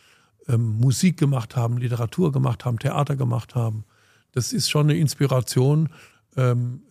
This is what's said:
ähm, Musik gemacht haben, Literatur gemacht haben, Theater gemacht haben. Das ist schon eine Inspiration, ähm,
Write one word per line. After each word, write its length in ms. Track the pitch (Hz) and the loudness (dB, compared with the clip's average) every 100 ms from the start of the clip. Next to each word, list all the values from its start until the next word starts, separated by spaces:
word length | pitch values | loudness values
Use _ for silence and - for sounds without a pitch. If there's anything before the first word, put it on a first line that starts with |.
| _ _ _ _ - | _ _ _ _ -2
ähm, 300 | 117 117 107 | 0 0 2
Musik 380 | 131 117 185 - | 2 4 2 2
gemacht 380 | 143 131 110 127 | 0 0 -4 -2
haben, 200 | 117 120 | -2 -2
Literatur 540 | 123 120 117 - 175 | -4 -4 -4 -2 0
gemacht 320 | 135 131 117 123 | 0 0 -2 -4
haben, 140 | 117 | -4
Theater 360 | 139 147 143 135 | -2 -2 -2 -2
gemacht 380 | 120 120 - 123 | -2 -2 -4 -4
haben. 280 | 113 107 - _ _ _ _ | -4 -6 -12 _ _ _ _
Das 220 | 127 110 | -6 -4
ist 160 | 220 - | -2 0
schon 200 | 151 151 | 2 2
eine 80 | 170 | 2
Inspiration, 920 | 143 - 139 127 - 131 131 151 156 - - _ _ - | 0 0 0 0 0 2 2 2 0 -6 -20 _ _ -2
ähm, 440 | 127 120 123 131 - | 0 0 -2 -8 -4